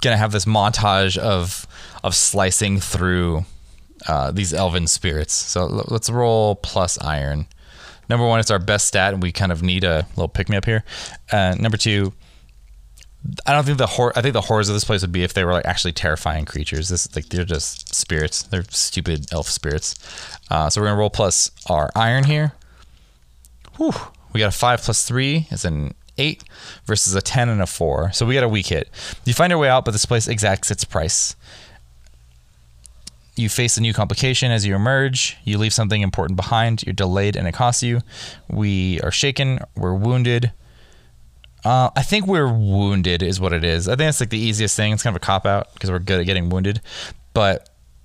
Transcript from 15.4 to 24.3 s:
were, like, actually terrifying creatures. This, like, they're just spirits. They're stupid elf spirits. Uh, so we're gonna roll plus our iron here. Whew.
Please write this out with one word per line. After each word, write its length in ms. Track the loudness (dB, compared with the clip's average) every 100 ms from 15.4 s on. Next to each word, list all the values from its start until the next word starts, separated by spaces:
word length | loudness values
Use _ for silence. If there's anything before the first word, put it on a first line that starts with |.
were, 80 | 0
like, 140 | 0 0
actually 260 | -2 -2
terrifying 540 | -2 -2 -2 -2 -2 -4
creatures. 420 | -6 -6 -4 -2
This, 260 | -2 -4
like, 140 | -6 -6
they're 160 | -4
just 500 | -2 -4 -4 -10 -6
spirits. 480 | -6 -2 -2 -2 -4
They're 220 | -4 -6 -4
stupid 560 | -4 -2 -2 -2 -4 -4
elf 160 | -6 -4
spirits. 460 | -6 -4 -4 -4 -10 -14 -18 -16 -18 -4
Uh, 200 | -2 0
so 100 | 0
we're 80 | 0
gonna 100 | 2
roll 120 | 0
plus 400 | 2 0 2 -2 -4 -2
our 220 | 0 0
iron 300 | 2 2 4
here. 280 | 4 2 0 -4 -14 -20 -20 -20 -20 _ -20 -20 -20 -20 -18 -4
Whew. 160 | -2 -2 -8 -18 -6